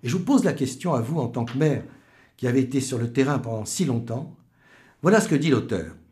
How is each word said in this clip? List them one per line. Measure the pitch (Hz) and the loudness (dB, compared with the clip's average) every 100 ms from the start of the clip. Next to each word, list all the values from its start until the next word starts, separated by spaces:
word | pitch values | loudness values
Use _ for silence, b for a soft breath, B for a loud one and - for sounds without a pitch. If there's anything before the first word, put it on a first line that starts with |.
Et | 120 | -2
je | 175 | -2
vous | |
pose | 180 269 185 | 2 4 4
la | |
question | - 135 - 180 | 0 -2 -2 -2
à | 139 | 0
vous | 117 160 | 0 -2
en | 117 | -2
tant | 127 117 | -2 -4
que | 127 | 0
maire | 156 123 - B B B B B | 2 0 -6 B B B B B
qui | 127 | 0
avez | 127 | 2
été | 123 139 | 2 0
sur | - 123 | -2 -4
le | 117 | -2
terrain | 120 135 139 | 0 2 0
pendant | 117 110 107 | -2 -6 -6
si | - 165 | -2 0
longtemps. | 117 117 117 156 - _ b b b b b | 0 -2 -8 -8 -16 _ b b b b b
Voilà | 160 214 | 4 4
ce | 208 | 4
que | 147 | 0
dit | 156 | 4
l'auteur. | 123 - 98 78 - _ | 2 2 -6 -6 -14 _